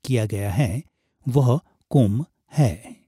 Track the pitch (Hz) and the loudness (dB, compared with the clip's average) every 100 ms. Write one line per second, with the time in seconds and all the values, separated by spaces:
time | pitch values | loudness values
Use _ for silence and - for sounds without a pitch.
0 | - 127 110 101 101 95 127 107 - _ | -2 -2 -2 -4 -4 -2 -2 -4 -10 _
1 | _ _ - 127 127 135 _ _ _ 147 | _ _ -2 2 2 2 _ _ _ 2
2 | 110 101 160 _ _ - 135 80 - - | 2 0 -6 _ _ 0 0 0 -14 -20